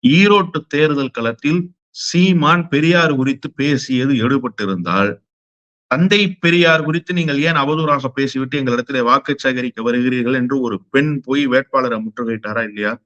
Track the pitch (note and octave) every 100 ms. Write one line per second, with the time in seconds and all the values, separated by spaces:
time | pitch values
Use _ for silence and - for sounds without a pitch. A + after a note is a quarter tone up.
0 | B2 D#3+ G3+ G3+ F#3 E3 D3 C#3+ D#3 C#3+
1 | C3 - A#2 A#2 C#3+ E3+ F3 _ _ -
2 | - F3 F#3 F3 D3 F3 E3+ C#3 D#3+ F3
3 | E3 C#3 C3 C3+ C#3+ - C#3+ C#3 - B2+
4 | C3+ C3 A#2 C3+ B2+ - G2+ F#2+ F2 F#2
5 | G2+ - _ _ _ _ _ _ _ C#3+
6 | F#3 G#3 G3+ F#3+ E3+ E3+ E3+ D#3+ D3+ D#3+
7 | - F3+ E3 C#3 D#3 D#3+ C#3 D#3 D#3 C#3+
8 | C3 C3 C3+ C3 C3 C#3+ C3 A#2+ B2 C3+
9 | A#2+ C3+ C3+ C#3+ C3+ B2+ B2 A#2 A2+ B2
10 | B2 B2+ A#2 C3 B2 C#3 B2 G2 _ C3+
11 | D3+ D3 B2 C#3 C#3+ B2 C#3 C3+ B2+ A2+
12 | A2 G#2 A#2 A2+ G#2+ G#2+ A2+ G#2 G#2 A#2+